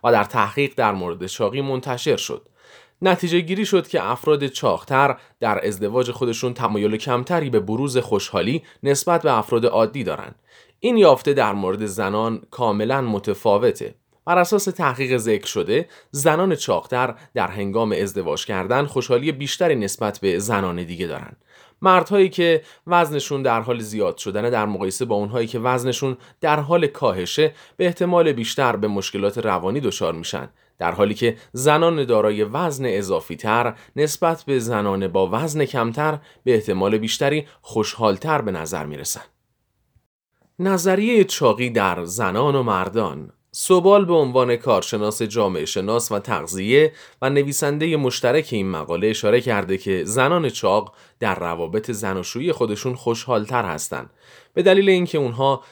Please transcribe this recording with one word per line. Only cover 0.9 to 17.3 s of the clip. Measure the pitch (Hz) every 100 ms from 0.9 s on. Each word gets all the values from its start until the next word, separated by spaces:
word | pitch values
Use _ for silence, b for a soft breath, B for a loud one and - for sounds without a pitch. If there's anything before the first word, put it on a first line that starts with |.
مورد | 98 87 85 92
چاقی | - 101 135
منتشر | 139 131 135 123 151 113
شد. | - - - b b b b b
نتیجه | 185 180 175 175
گیری | 165 190 214
شد | 185 -
که | 160 98
افراد | 127 - 147 139
چاقتر | - 123 82 - 135 139 131 B _
در | 113 101 -
ازدواج | 95 104 123 120
خودشون | - 123 113 127
تمایل | 117 117 104 107 110
کمتری | 143 123 127 170 143
به | 113
بروز | 98 110 139 123
خوشحالی | - 101 - 95 95 156 B B
نسبت | 139 139 - 170
به | 156 113
افراد | - 117 123
عادی | 110 110 139
دارن. | 90 73 - - b b b b
این | 233 226
یافته | 175 127 147
در | 139 107
مورد | 101 92 101 107
زنان | 98 98 104 113 110 -
کاملاً | - 117 104 110 135
متفاوته. | 123 101 107 98 110 101 123 - - - _ _ -
بر | 175
اساس | 175 208 196
تحقیق | 180 147 123 131 123
ذکر | 113 104 -
شده، | 104 87 127 170 B B
زنان | 139 160 156 190 151
چاقتر | - 90 - 123 127 - B